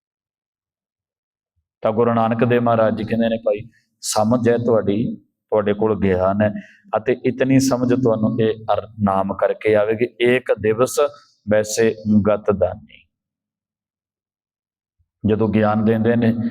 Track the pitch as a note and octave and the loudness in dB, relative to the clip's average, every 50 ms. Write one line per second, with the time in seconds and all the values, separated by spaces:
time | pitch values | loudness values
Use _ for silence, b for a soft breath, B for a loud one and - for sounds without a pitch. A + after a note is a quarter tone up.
0 | _ _ _ _ _ _ _ _ _ _ _ _ _ _ _ _ _ _ _ _ | _ _ _ _ _ _ _ _ _ _ _ _ _ _ _ _ _ _ _ _
1 | _ _ _ _ _ _ _ _ _ _ _ _ _ _ _ _ - A2+ G#2+ A2 | _ _ _ _ _ _ _ _ _ _ _ _ _ _ _ _ -4 -2 0 2
2 | A#2+ A#2 A#2 A2+ A2+ A2+ A#2 A2+ B2+ A#2 A#2+ A#2+ A#2+ A#2 A#2 A2+ A2 G#2+ - G#2 | 2 2 2 2 0 0 0 0 0 2 2 2 2 2 2 2 2 2 0 -2
3 | G#2+ G#2 A#2 A2+ A2+ A2+ A2+ A2+ - A2+ G#2 G#2+ G#2+ - b b b b b _ | -6 -4 -2 -2 0 0 -2 -2 -2 -2 -2 -4 -6 -14 b b b b b _
4 | - - - G#2+ G#2+ A2 B2 B2 A2+ A#2 A#2+ A#2+ A#2 A#2+ A#2 G#2+ G2 G2 G2+ G#2 | -10 -6 -2 0 0 2 0 0 2 2 0 0 2 0 0 0 0 0 -2 -2
5 | B2+ - - - _ _ _ _ _ - A2 G#2+ G2+ G#2 G2+ G2+ A2 A2 G#2+ F2+ | -2 -4 -8 -10 _ _ _ _ _ -2 -2 0 0 0 0 0 0 -2 0 0
6 | F#2+ G2 F#2 F2+ F#2 F#2+ G2 G#2 G#2+ G#2 G#2 G#2 B B B B B B - A2 | 0 0 2 2 2 0 2 2 0 0 -2 -4 B B B B B B -6 -4
7 | - C3 B2 B2 - C3 B2 C3 C3+ C3 C3+ C3+ C3+ C3 C3 B2 B2+ A#2+ B2 B2+ | 0 -2 -2 -2 -2 -4 -2 0 0 2 4 4 4 2 0 0 0 0 0 0
8 | B2 A2+ A2 G#2+ A2 G#2+ A#2 A#2 A2 A2 G#2+ A2 - - G#2 G2+ - - - G#2+ | 2 0 0 0 -2 -2 -2 0 -2 -2 -2 -4 -4 -4 -4 -4 -4 -8 -8 -4
9 | G#2 G2 F#2+ G2 F#2+ G2 G2 - G#2 G2 G2 - - G#2+ G#2+ G#2 G#2 G#2+ A2+ G#2+ | -2 0 0 0 -2 -4 -4 -2 -2 -2 -2 -2 0 0 2 2 2 0 0 -2
10 | A#2+ A#2+ - - A#2+ A#2+ B2 B2+ - - B2 G#2+ G2 G#2+ A2 A2 B2+ C3 - D3+ | -2 -4 -4 -2 0 0 0 0 0 -2 -4 -2 0 0 0 0 0 -2 0 0
11 | D3 C#3+ B B B B B B - G2+ G#2+ G#2+ G#2 - - A#2 A2+ A2+ - - | -2 -2 B B B B B B -4 0 0 0 0 0 0 0 0 0 0 -2
12 | - G#2+ G#2+ G#2 G2 G#2+ G#2 G#2 - - G2+ F2+ F2+ F2+ - - - - - - | -2 2 2 2 4 2 0 0 0 -2 -2 0 0 -2 -4 -6 -18 -20 -20 -20
13 | _ _ _ _ _ _ _ _ _ _ _ _ _ _ _ _ _ _ _ _ | _ _ _ _ _ _ _ _ _ _ _ _ _ _ _ _ _ _ _ _
14 | _ _ _ _ _ _ _ _ _ _ _ _ _ _ _ _ _ _ _ _ | _ _ _ _ _ _ _ _ _ _ _ _ _ _ _ _ _ _ _ _
15 | _ _ _ _ - G2+ G#2+ G2+ A2+ G#2+ F#2+ G#2+ G#2+ G#2 G#2+ A2 G#2+ G#2+ A2+ A2 | _ _ _ _ -2 -2 0 0 0 0 0 0 0 2 0 0 0 0 0 0
16 | G#2+ A2+ A#2 A#2 A2+ A2+ A2+ - B B | 0 0 0 2 2 0 0 0 B B